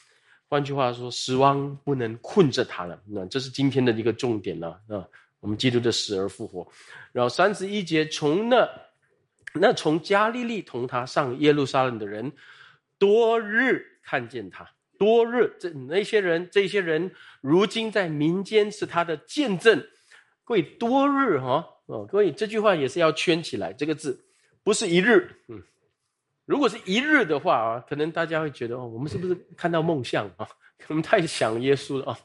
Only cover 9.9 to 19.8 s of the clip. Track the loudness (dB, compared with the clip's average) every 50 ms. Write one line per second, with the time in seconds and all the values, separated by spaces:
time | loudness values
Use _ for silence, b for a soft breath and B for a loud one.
9.9 | 0 0 0 0 2 2 2 2 0 -4 -6 -6 -6 -6 -8 -8 -8 -6 -6 -4
10.9 | -4 -6 -6 -2 -2 -2 -2 0 -2 2 4 4 4 4 2 0 0 0 0 0
11.9 | -2 -4 -6 -8 -8 -8 -8 -8 B B B B B B B B B B B _
12.9 | _ _ 2 4 4 4 4 4 2 0 -2 -2 -2 0 2 2 0 -2 -4 -10
13.9 | _ _ _ -6 -6 -4 -4 -6 -10 -12 -12 -12 -14 -18 -20 -20 _ _ _ _
14.9 | _ 0 2 4 4 4 2 2 2 0 0 0 -2 -6 -12 -12 -10 -12 -10 -4
15.9 | -4 -4 -2 0 0 0 2 2 0 -2 -2 0 0 0 0 2 0 -2 0 0
16.9 | 0 -2 -2 -4 B B B B B B 0 2 4 4 4 2 0 -4 -4 -2
17.9 | -2 -2 -2 -2 -2 0 0 0 0 0 -2 0 2 2 2 2 -2 -6 -8 -4
18.9 | -2 -2 -2 -2 -4 -8 -10 -8 -4 -4 -2 -2 -2 4 4 4 4 4